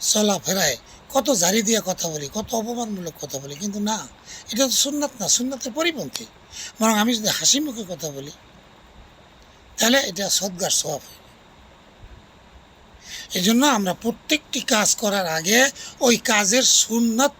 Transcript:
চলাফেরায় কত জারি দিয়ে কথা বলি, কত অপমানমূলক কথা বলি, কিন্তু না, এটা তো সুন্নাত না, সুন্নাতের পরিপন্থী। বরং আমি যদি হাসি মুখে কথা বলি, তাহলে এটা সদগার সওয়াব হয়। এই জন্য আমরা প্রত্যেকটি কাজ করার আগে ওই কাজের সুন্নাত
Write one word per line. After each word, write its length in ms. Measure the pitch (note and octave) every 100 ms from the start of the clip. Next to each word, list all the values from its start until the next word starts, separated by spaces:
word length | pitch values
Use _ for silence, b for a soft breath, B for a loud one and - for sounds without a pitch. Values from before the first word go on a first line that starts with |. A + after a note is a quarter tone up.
চলাফেরায় 760 | - G#3+ G#3 G3 - F#3+ D#3+ A#2+ B B -
কত 200 | C4+ C4
জারি 320 | A#3 E3+ G#3+
দিয়ে 180 | G#3 A3 F#3
কথা 220 | F3+ E3+
বলি, 200 | D#3 C#3
কত 200 | G#3+ G#3+
অপমানমূলক 580 | A3+ A3 A#3+ A3+ G3 E3+ -
কথা 160 | C#3+ C3+
বলি, 160 | C#3
কিন্তু 260 | C#3+ G3+ G3+
না, 280 | G#3 G#3+ C3+ - B B -
এটা 120 | G#3+
তো 60 | C4+
সুন্নাত 400 | - C#4 D4 C#4+ -
না, 80 | E3+
সুন্নাতের 440 | - B3 C4 C4+
পরিপন্থী। 540 | A#3+ E4+ D4+ D3 - A3+ - - B B -
বরং 180 | A3 G#3+
আমি 160 | A3+
যদি 140 | A#3 G#3
হাসি 320 | - D#3+ C4+
মুখে 240 | D4+ A3+ F#3
কথা 220 | E3+ D#3+
বলি, 200 | C#3 C#3+ - - - - - - - - - - - - - - -
তাহলে 200 | A3+ C4+
এটা 320 | C4+ F#3 G3
সদগার 400 | - G3 F3 F3+
সওয়াব 300 | - D3+ C#3+
হয়। 160 | - - - - - - - - - - - - - - - - - - - - B B B
এই 80 | F#3+
জন্য 240 | F3+ A#3 D4
আমরা 280 | A#3+ F#3+
প্রত্যেকটি 640 | F3 A3+ A3+ - D4+ - C4+
কাজ 360 | - A3 G3+ -
করার 300 | G#3+ G3 F3
আগে 420 | D#3+ E3 A3+ C#4 B B -
ওই 160 | C4+ A#3
কাজের 460 | - G#3+ G3+ B3
সুন্নাত 680 | B3 - - A3+ A#3 A3+ C#4